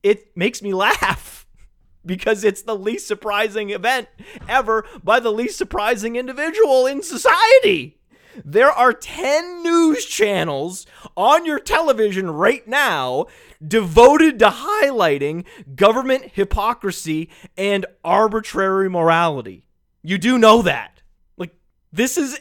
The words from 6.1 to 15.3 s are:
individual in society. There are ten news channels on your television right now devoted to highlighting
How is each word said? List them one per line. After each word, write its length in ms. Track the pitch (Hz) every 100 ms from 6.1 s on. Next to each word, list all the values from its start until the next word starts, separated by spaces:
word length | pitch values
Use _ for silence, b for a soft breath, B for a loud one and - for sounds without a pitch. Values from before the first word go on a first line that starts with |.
individual 720 | 240 254 262 320 415 302 262 254
in 160 | 277
society. 960 | 370 254 - 349 453 523 494 311 139 _ _ B B 254
There 260 | 147 190 277
are 220 | - 247
ten 720 | - - - 277 302 349 349
news 400 | 339 339 320 466
channels 840 | - - 208 190 160 139 165 185 - B B -
on 280 | 220 320
your 140 | 330 285
television 720 | - 311 320 220 214 190 185
right 340 | 151 202 277 214
now 580 | 277 262 156 127 131 - B B B 156
devoted 720 | 226 180 160 247 302 320 233
to 120 | 214
highlighting 920 | - 302 427 277 240 170 143 143